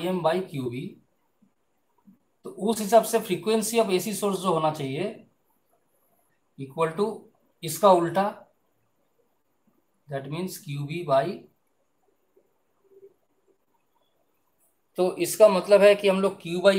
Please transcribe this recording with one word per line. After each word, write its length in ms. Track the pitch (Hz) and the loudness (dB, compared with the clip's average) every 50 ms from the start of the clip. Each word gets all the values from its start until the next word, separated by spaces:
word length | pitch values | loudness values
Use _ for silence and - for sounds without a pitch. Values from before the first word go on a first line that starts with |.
| 170 185 | -2 -4
M 100 | 185 175 151 | -4 -2 -2
by 100 | 143 170 190 190 - | -2 -2 -2 -4 -6
Q 180 | 160 135 123 117 | -10 -10 -8 -8
B। 120 | 120 131 175 196 - - _ _ _ _ _ _ _ _ _ _ _ _ _ _ _ _ _ _ _ _ _ - - _ _ _ _ _ - | -8 -8 -10 -12 -14 -18 _ _ _ _ _ _ _ _ _ _ _ _ _ _ _ _ _ _ _ _ _ -20 -20 _ _ _ _ _ -18
तो 40 | 185 | -18
उस 300 | - - 185 220 220 214 | -12 -6 -4 -4 -4 -4
हिसाब 220 | 214 196 233 220 226 | 0 2 4 4 4
से 160 | - 226 226 | 2 0 -4
frequency 600 | - - 180 - - 208 220 220 208 - 233 226 | -4 -4 -6 -6 -4 -2 -2 -2 -2 -2 -2 0
of 80 | 220 190 | 0 0
A 100 | 180 180 | -2 -2
C 120 | - 226 196 | -4 -4 -6
source 220 | - 214 202 190 175 | -4 -4 -4 -4 -4
जो 120 | 180 190 165 | -2 -2 -2
होना 180 | 160 160 156 151 | 0 0 -2 -2
चाहिए 360 | 151 139 135 135 156 190 220 226 - - _ _ _ _ _ _ _ _ _ _ _ _ _ _ _ _ _ _ _ _ _ _ _ _ _ _ - | -4 -6 -8 -6 -6 -8 -8 -10 -14 -20 _ _ _ _ _ _ _ _ _ _ _ _ _ _ _ _ _ _ _ _ _ _ _ _ _ _ -18
equal 360 | 135 131 - 160 160 160 - - | -16 -10 -4 -2 -2 -2 0 -2
to 80 | 208 226 208 - - - _ _ _ _ _ _ - | -4 -4 -4 -8 -16 -20 _ _ _ _ _ _ -12
इसका 280 | 156 - - - 196 | -10 -2 4 6 6
उल्टा, 320 | 185 175 170 165 165 190 196 208 - - - _ _ _ _ _ _ _ _ _ _ _ _ _ _ _ _ _ _ _ _ _ _ _ _ _ _ _ _ _ _ _ _ - | 6 6 4 2 0 -2 -2 -2 -4 -8 -16 _ _ _ _ _ _ _ _ _ _ _ _ _ _ _ _ _ _ _ _ _ _ _ _ _ _ _ _ _ _ _ _ -12
that 220 | 143 135 135 139 | -12 -12 -10 -10
means 240 | 151 170 185 180 - - | -10 -10 -10 -10 -12 -14
Q 260 | - 151 143 143 143 143 | -14 -12 -10 -10 -10 -8
B 120 | 160 175 170 143 | -10 -8 -4 0
by, 180 | 135 135 139 170 220 - - - _ _ _ _ _ _ _ _ _ _ _ _ _ _ _ _ _ _ _ _ _ _ _ _ _ _ _ 392 392 392 392 403 _ _ _ _ _ _ _ _ _ _ _ _ _ _ _ _ _ _ _ _ _ _ _ _ _ _ _ _ _ _ _ _ _ _ _ _ _ - | 0 0 0 0 -4 -10 -14 -20 _ _ _ _ _ _ _ _ _ _ _ _ _ _ _ _ _ _ _ _ _ _ _ _ _ _ _ _ _ -20 -20 -20 _ _ _ _ _ _ _ _ _ _ _ _ _ _ _ _ _ _ _ _ _ _ _ _ _ _ _ _ _ _ _ _ _ _ _ _ _ -2
तो 180 | 185 185 - 151 | -2 -2 -2 -4
इसका 300 | 170 - - - 214 214 | -6 -6 4 6 6 6
मतलब 320 | 190 180 - 190 208 190 | 6 2 4 4 6 8
है 120 | 196 208 202 | 8 8 6
कि 120 | 202 208 196 | 6 4 2
हम 140 | 185 190 | 2 2
लोग 180 | 196 190 190 - | 0 -2 -2 -6
Q 220 | - 165 170 180 175 | -8 -8 -6 0 2
by 100 | 202 190 | 2 4